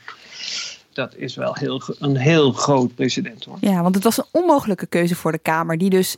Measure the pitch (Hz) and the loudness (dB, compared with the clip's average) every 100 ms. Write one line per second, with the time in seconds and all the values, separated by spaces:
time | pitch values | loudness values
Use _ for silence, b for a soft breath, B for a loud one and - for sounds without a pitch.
0 | B B B B B B B B _ - | B B B B B B B B _ -8
1 | 123 - 135 131 127 123 135 131 - - | -8 -8 -12 -6 -6 -4 -4 -6 -8 -6
2 | 147 135 135 165 139 - - 135 123 - | -2 2 4 4 4 2 2 2 2 0
3 | 131 135 131 113 - 160 202 185 175 190 | -2 -2 -6 -10 -16 -4 0 2 2 2
4 | 226 226 - 320 349 285 220 185 180 175 | 2 0 -2 0 2 2 2 -4 -2 0
5 | 170 175 170 156 - 160 165 160 196 185 | 0 0 -2 -2 -2 -2 0 0 2 2
6 | 185 | 2